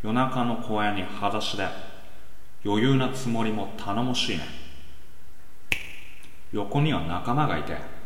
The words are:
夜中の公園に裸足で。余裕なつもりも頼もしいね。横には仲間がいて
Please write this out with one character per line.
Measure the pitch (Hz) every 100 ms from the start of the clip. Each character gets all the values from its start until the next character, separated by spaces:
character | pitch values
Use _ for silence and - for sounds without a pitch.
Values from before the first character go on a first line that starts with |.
夜 | 107
中 | 120 131 127
の | 120 117
公 | 113 107
園 | 104
に | 101
裸 | 90 101 101 104
足 | 101 101
で。 | 92 - - - - - - - - -
余 | 104 104
裕 | 127 131
な | 127
つ | - 117
も | 113
り | 110
も | 107 98 -
頼 | 101 101
も | 127
し | 123 -
い | 90
ね。 | - - - - - - - - - - - - - - - - - - - - -
横 | 110 101 143
に | 156
は | 101
仲 | 82 87 117
間 | 131 139
が | 82
い |
て | 76 78 - -